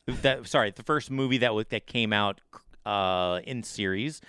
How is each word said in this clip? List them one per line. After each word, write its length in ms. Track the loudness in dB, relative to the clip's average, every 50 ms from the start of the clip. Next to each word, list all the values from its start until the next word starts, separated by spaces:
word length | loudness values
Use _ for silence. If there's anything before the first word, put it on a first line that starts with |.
| _
That, 400 | -8 -4 0 2 2 2 0 -2
sorry, 240 | 0 2 2 2 2
the 140 | -2 -6 -4
first 260 | -2 -2 -2 -2 -2
movie 280 | -2 -2 2 2 4 4
that 100 | 4 2
w-, 160 | 2 0 -2 -2
that 180 | -4 -6 -6 -4
came 240 | -2 0 2 2 2
out, 280 | 2 2 2 0 -4 _ _ -20 -20 -20 -20 -20 -10 -4
uh, 540 | -2 0 2 2 2 2 2 2 0 0 -2 -4
in 220 | -6 -6 -8 -8
series, 560 | -8 -6 -2 -2 0 0 0 -2 -4 -6 -8 -14